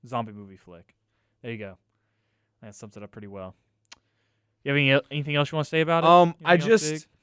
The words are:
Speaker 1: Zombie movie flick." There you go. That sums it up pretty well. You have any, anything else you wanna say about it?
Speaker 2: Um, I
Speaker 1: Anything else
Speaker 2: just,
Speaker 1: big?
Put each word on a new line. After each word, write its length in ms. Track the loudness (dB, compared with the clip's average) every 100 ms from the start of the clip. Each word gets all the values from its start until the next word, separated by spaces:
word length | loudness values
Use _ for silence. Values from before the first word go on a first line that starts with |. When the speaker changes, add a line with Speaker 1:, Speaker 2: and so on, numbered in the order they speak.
| -8
Speaker 1:
Zombie 280 | -8 -8
movie 240 | -12 -20 -20
flick." 380 | -20 -20 _ _ _ _ _ _
There 100 | -14
you 60 | -12
go. 200 | -12 -16 _ _ _ _ _ _ _ _
That 120 | -20 -18
sums 200 | -20 -18
it 80 |
up 80 | -18
pretty 160 | -16 -16
well. 280 | -14 -16 -18 _ _ _ -20 _ _ _ _ _ _
You 60 | -4
have 80 | 0
any, 240 | 2 2 0
anything 240 | -8 -4 -2
else 160 | -2
you 40 | -4
wanna 100 | -2
say 160 | -2
about 220 | 0 2
it? 40 | 6
Speaker 2:
Um, 280 | 6 6 0 2
I 80 |
Speaker 1:
Anything 180 | 2 4
else 100 | 2
Speaker 2:
just, 120 | 2 -6 -10
Speaker 1:
big? 40 | _